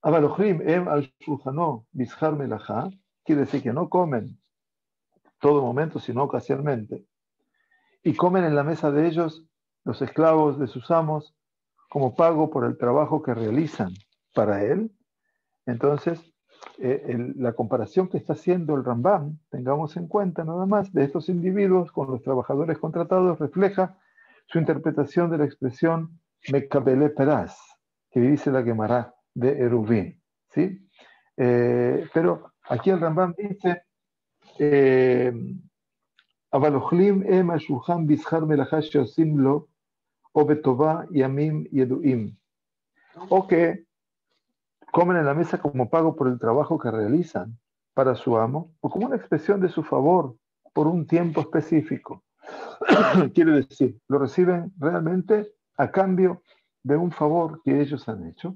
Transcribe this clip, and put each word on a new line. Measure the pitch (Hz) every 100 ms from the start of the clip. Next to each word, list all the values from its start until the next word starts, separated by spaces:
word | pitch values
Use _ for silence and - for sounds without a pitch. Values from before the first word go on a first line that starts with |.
"Aval | 160 160
ochlim | 147 143 208 165
em | - 175 180
al | 147 135 _
shulchano | - 139 135 139 170 117 _
bishar | - 120 - 156 151
melachá", | 131 110 - 110 190 190 _ _
quiere | - 151
decir | 139 139
que | 123
no | 131 180
comen | 175 170 123 104 - _ _ _ _ _ _ _ _ _ _
todo | 143 147
momento, | 123 127 160 143
sino | - 120
ocasionalmente, | 139 123 - 135 147 127 107 95 _ _ _ _ _ _ _ _ _ _
y | -
comen | - 180 185
en | 170
la | 147
mesa | 143 160 156
de | 143 165
ellos | 160 165 - _ _ _ _
los | - 113
esclavos | 131 - 160 160 151 139
de | 127
sus | 131 -
amos | 165 156 156 - _ _ _ _ _ _
como | 147 131
pago | - 165 160 156
por | 135
el | 120 120
trabajo | 123 131 151 156
que | -
realizan | 113 110 123 160 - 95 95 _ _ _
para | - 107 101
él. | 104 175 220 _ _ _ _ _ _ _ -
Entonces, | 123 123 143 - 165 _ _ _ _ - -
eh, | 127 139 -
el, | 120 123 -
la | 117
comparación | 113 113 123 104 - 185
que | 151
está | -
haciendo | 151 - 180 156 143
el |
Rambam, | 123 117 170 196 147 156 _
tengamos | 143 127 143 151 175
en | 170
cuenta | 208 190 165
nada | 160 170 190
más, | 208 196
de | 175
estos | 139 160 156
individuos | 175 180 190 196 185 175
con | - 135
los | 127
trabajadores | 135 131 120 139 165 160
contratados, | 160 170 170 185 180 160
refleja | 147 180 196 190 185 - _ _ _ _ _
su | 170
interpretación | 151 143 160 151 143 175 170
de | 160
la |
expresión | 143 - 131 120 165 165 160 - _ _ -
"Mekabele | 139 139 143 127 131 147
Peraz", | 147 135 120 87 - - _ _ _ _
que | 127
dice | 123 147 147
la | 131
Gemara | 120 113 107 123 117 _ _
de | - 123 143
Eruvin, | 123 120 104 113 87 - _ _ _
¿sí? | - 185 185 _ _ - _ _ -
Eh, | 123 120 120 123 123 139 160
pero | 160 175 160 - _ -
aquí | 117 190
el | 185
Rambam | 165 160 180 175
dice, | 208 196 185 175 _ _ _ _ _ _ _ -
eh, | 147 143 135 131 127 123 123 117 127 - - _ _ _ _ _ _ _ _
"Aval | 139 151 139
ochlim | - 175 196 196 190
em | 185 175
al | 165
shulchan | - 131 - 170 156
bishar | 147 - 160 156
melachá | 147 131 160
sheosim | 147 143 123 - 160 151
lo, | 135 147 - _ _ _ _ _ _
o | 151 147
betová | 151 143 127 156 160 -
yamim | 156 131 139 156 156 156
yeduim". | 139 127 131 139 123 104 - _ _ _ _ _ _ _ - -
O | 185 190
que | 165 170 185 _ _ _ _ _ _ _ _ _ _ -
comen | - 175 175
en | 147
la |
mesa | 147 170 -
como | 147 131 120
pago | 165 160 156
por | 127
el | 123
trabajo | 117 131 151 156
que | 120
realizan | 110 107 151 170 - 113 117 _ _ _
para | - 131
su | 120 - 113
amo, | 113 143 170 _
o | 147
como | - 247
una | 254
expresión | - 151 - 196
de | 180
su | -
favor | 156 135 139 180 139 - _ _ _
por | - 151
un | 175 156
tiempo | 165 170 156
específico. | 151 160 151 160 - - - - _ _ - - - -
<coughs> | - - 659 185 139
Quiere | - 165 147 -
decir, | - 127 104 _
lo | 135
reciben | 135 - 180 175 170 -
realmente | 147 175 160 185 - 214 208 _ _ -
a | 131
cambio | 190 190 185 185 175 _ _ _ _
de | 127 147
un | 175
favor | - 151 170 165 160
que | - 139
ellos | 143 139 -
han | 104 -
hecho. | - 175